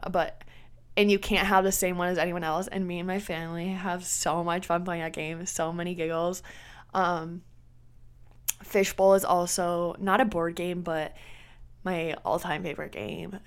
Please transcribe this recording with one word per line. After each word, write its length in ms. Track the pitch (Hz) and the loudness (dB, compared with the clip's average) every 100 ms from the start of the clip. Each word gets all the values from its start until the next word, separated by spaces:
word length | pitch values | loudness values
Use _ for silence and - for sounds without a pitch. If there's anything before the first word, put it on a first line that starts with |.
| - | -2
But, 320 | 180 - - - - - - - 220 | 0 0 -4 -16 -18 -20 -20 -2 4
and 160 | 208 | 6
you 80 | 196 | 6
can't 260 | 214 190 196 | 4 2 6
have 160 | 190 | 6
the 80 | 190 | 6
same 260 | 190 180 180 | 2 0 2
one 120 | 180 | 0
as 100 | 175 | 2
anyone 240 | 175 175 | 0 0
else. 240 | 160 165 190 | 0 -2 -2
And 220 | 196 180 | -2 -2
me 100 | 175 | -2
and 80 | 185 | -2
my 140 | 196 | -4
family 480 | 202 160 165 170 185 | -4 -6 -4 -4 -4
have 360 | 185 185 180 | -4 -4 -4
so 380 | 175 - 160 170 | -4 0 2 2
much 240 | 170 180 - | 0 0 0
fun 180 | 175 | 0
playing 180 | 180 170 | 0 -4
that 100 | 160 | -4
game. 340 | 160 156 165 185 | -4 -6 -6 -6
So 260 | - 160 | -2 -2
many 220 | 170 175 | -2 -4
giggles. 480 | 170 160 165 175 185 - - - - - | -2 -2 0 -2 -4 -10 -18 -18 -20 -4
Um, 500 | 190 175 170 165 175 - - - - - - - - - - - - | 0 2 0 -4 -10 -14 -20 -20 -20 -20 -20 -20 -20 -20 -10 -8 -8
Fishbowl 500 | - 202 196 - 190 | 0 2 2 4 6
is 100 | 196 | 6
also 720 | 180 180 175 - 175 175 175 - | 6 2 2 0 0 0 -2 -2
not 220 | 196 208 | 2 4
a 40 | |
board 300 | 214 170 170 | 4 2 -2
game, 280 | 170 180 180 | -2 -4 -4
but 340 | 170 160 151 - - - - - - - | -4 -4 -4 -8 -16 -18 -18 -20 -20 -8
my 300 | 185 170 160 - | -4 -2 -2 -4
all-time 380 | 92 165 180 151 | -2 -2 -2 -4
favorite 300 | 175 - 151 | -4 -8 -10
game. 480 | - 104 165 175 196 | -8 -8 -8 -10 -12